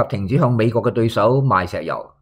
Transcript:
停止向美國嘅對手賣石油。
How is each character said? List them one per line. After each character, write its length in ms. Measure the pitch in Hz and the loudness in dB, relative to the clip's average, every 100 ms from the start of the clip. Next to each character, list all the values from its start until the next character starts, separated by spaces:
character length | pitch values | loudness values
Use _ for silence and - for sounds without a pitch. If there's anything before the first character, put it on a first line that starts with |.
| - | 0
停 180 | 107 95 | -2 -2
止 120 | 143 | 0
向 160 | 127 | 2
美 160 | 120 113 | 2 2
國 100 | 117 | 0
嘅 80 | 117 | 0
對 200 | 110 113 | 0 0
手 320 | - 107 135 | 2 2 2
賣 260 | 135 95 90 | 2 0 0
石 160 | 90 | -6
油。 280 | 78 58 - _ | -6 -8 -10 _